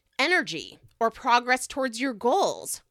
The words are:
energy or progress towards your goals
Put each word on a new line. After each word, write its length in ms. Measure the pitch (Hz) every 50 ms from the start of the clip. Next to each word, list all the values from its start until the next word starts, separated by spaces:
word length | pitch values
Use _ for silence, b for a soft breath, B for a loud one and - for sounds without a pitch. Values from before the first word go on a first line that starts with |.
| b b _ -
energy 580 | 269 330 370 349 240 160 160 143 92 - - - - _ _ _
or 100 | 226 226
progress 560 | - - - 254 240 247 240 247 254 254 -
towards 340 | - - 285 262 262 220 226
your 140 | 269 269 233
goals 720 | 190 - 240 311 392 330 170 - - - - - - - _